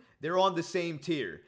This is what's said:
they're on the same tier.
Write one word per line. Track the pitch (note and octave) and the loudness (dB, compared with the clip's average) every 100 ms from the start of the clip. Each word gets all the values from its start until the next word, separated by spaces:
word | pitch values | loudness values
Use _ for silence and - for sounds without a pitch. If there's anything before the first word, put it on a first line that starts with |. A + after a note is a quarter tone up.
| _ - | _ -8
they're | D3+ F#3 | 0 4
on | F#3+ | 4
the | E3+ | 2
same | E3 F#3 E3+ D3+ | -2 -2 -2 -6
tier. | - D3+ G2 D2+ | -2 -2 -2 -8